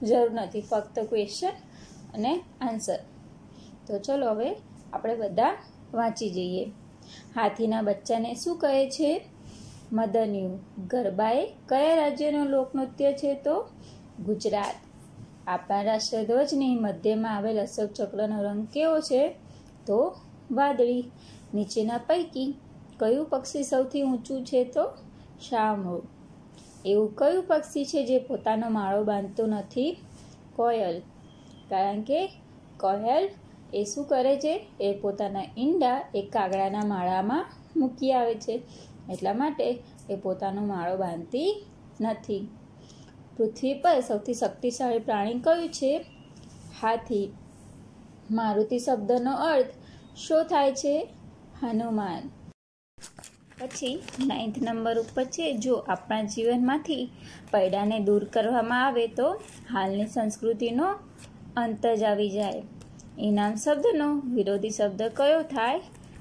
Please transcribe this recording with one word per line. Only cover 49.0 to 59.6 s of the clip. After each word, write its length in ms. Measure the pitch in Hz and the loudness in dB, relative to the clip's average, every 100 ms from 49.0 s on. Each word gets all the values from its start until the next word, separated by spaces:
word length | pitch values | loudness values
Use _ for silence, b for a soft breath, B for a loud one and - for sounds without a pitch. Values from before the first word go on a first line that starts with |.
| 202 247 240 | 2 2 2
અર્થ, 380 | 277 330 285 247 - B B B - | 0 2 4 2 -4 B B B -14
"શું 280 | - 320 330 | 2 2 4
થાય 260 | 311 277 | 4 4
છે?" 380 | 269 285 294 466 - - - - - | 2 0 0 -2 -12 -20 -20 -20 -8
હનુમાન. 680 | 247 220 233 214 202 165 277 - - - _ _ _ - - - - - _ - | -2 -2 0 -2 -2 -6 -10 -16 -20 -20 _ _ _ -20 -20 -20 -20 -20 _ -12
પછી 440 | 254 - 254 311 - - 269 | -12 -6 -4 -4 -8 -2 -2
ninth 320 | - 226 220 | 0 -2 -2
number 400 | 226 226 226 233 | -2 0 0 0
ઉપર 240 | 226 - | -2 -2
છે, 300 | 262 - 320 | -4 -2 -2
"જો 220 | 247 247 240 | -2 0 0
આપણા 460 | - 180 - 220 | 0 -4 -2 -2
જીવનમાંથી 880 | 208 226 226 240 247 294 302 269 247 B B B - | -2 0 2 4 2 2 0 -2 -4 B B B 0
પૈડાને 480 | 214 185 196 202 220 | 2 4 2 2 2
દૂર 260 | 202 208 202 | 4 4 4
કરવામાં 600 | 226 214 247 226 247 269 | 0 2 2 2 2 2
આવે 220 | 240 233 | 2 0
તો 340 | - 277 427 - - | 2 0 0 -8 -18